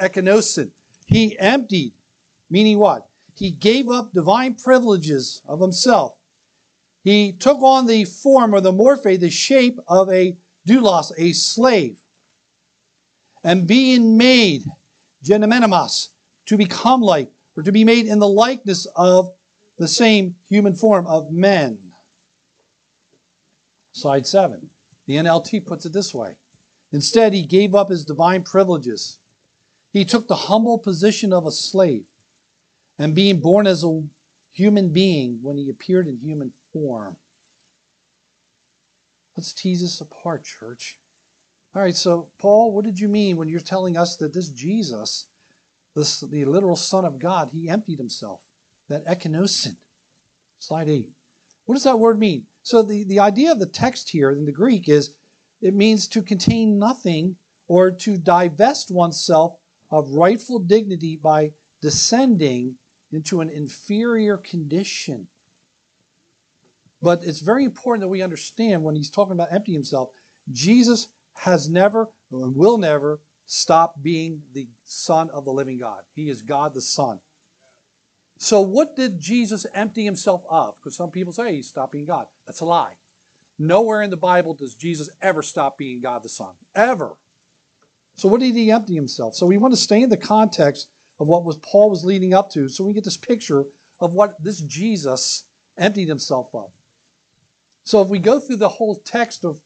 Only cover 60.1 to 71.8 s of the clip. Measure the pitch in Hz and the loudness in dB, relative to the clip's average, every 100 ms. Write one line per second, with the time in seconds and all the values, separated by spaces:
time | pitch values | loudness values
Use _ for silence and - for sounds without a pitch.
60.1 | 143 180 226 - 240 175 220 202 170 165 | 2 2 2 -4 -6 2 2 2 -4 -6
61.1 | 156 156 151 151 - _ _ 151 147 - | -2 0 2 0 -6 _ _ -4 -2 0
62.1 | 233 269 190 143 123 127 127 _ _ _ | 2 2 2 0 -2 -6 -10 _ _ _
63.1 | 156 151 180 160 151 143 - - 208 240 | -8 -4 -4 -4 -6 -10 -12 -4 -2 0
64.1 | 226 214 196 - 175 147 165 196 - - | 0 0 -2 -4 -8 -4 -4 -4 -8 -10
65.1 | 120 90 _ _ _ _ _ _ _ _ | -10 -12 _ _ _ _ _ _ _ _
66.1 | _ _ _ _ _ _ _ _ _ 165 | _ _ _ _ _ _ _ _ _ 0
67.1 | 170 170 151 156 254 262 - 254 226 190 | 0 -2 -4 -2 0 0 -2 -4 -4 -2
68.1 | 190 185 151 - - 226 175 156 151 147 | -4 -4 -6 -10 -4 0 0 0 -4 -4
69.1 | - 196 175 170 180 214 156 131 139 127 | -2 -2 -2 -2 -2 -2 -4 -4 -4 -4
70.1 | - _ _ - 123 165 240 233 226 - | -10 _ _ -12 -4 4 4 4 2 -4
71.1 | _ _ - 185 175 147 175 | _ _ -6 0 0 2 2